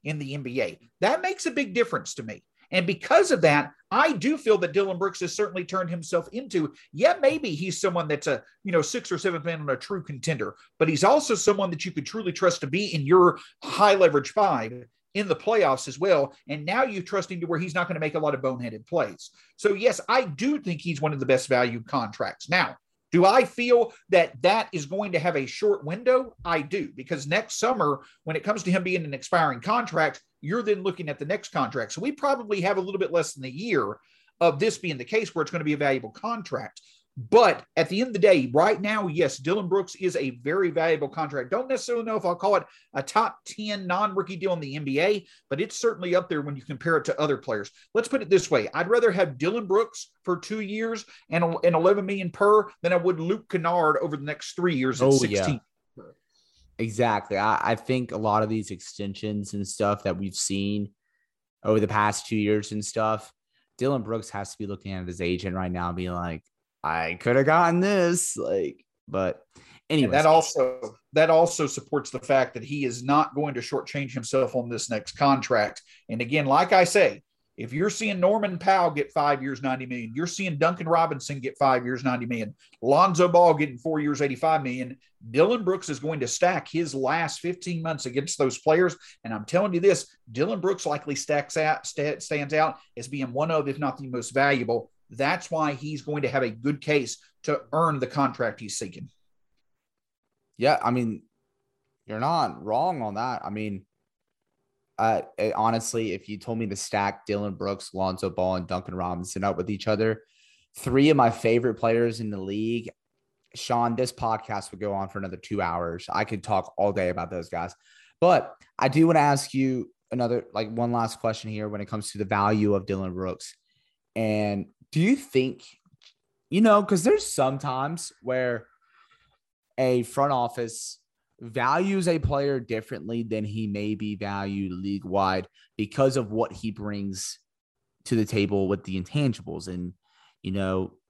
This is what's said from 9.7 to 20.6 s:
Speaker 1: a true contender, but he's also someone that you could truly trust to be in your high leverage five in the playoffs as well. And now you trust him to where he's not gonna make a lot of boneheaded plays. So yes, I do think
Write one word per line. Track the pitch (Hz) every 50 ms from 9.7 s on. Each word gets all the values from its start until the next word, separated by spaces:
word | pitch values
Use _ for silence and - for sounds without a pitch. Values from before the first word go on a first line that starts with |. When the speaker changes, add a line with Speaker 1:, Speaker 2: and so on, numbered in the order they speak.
Speaker 1:
a | 131
true | 123 - - 202 185
contender, | - - 147 127 - 165 156 117 107 98 - _ - _ _ _
but | - 165
he's | 160 139 180
also | 202 277 302 294 - 226
someone | - - 214 202 196 196 180
that | 170 151 -
you | 185
could | 147 156 131
truly | - - 226 202 180
trust | - - 190 175 175 -
to | -
be | 135 139 190 208 - -
in | 156 139
your | 139 180 185 180 175 - - - - _ _
high | - - - - 202 208 202
leverage | 196 185 165 143 143 135 -
five | - 214 202 190 151 120 113 110 120 123 123 _ _ _ _ _ _
in | 196 208 190
the | 151
playoffs | - - 208 226 220 180 139 131 127 -
as | 143 131 139
well. | 180 196 175 147 139 135 - _ _ -
And | 147 151 147
now | 165 202 247
you | 269 233 208 190
trust | 180 - 208 190 180 -
him | 190 170
to | 170
where | 165 170 151
he's | 180 160 147
not | 180 170
gonna | 175 175 156
make | 156 151 151
a | 160
lot | 151 147 143
of | 131
boneheaded | 131 131 127 123 123 117 110 110 113 _
plays. | 175 165 127 101 85 - - - _ _ _ _ _
So | - - 208 196
yes, | 190 226 233 202 - - -
I | 233 262 254
do | 185 143 135 208 277 302
think | 285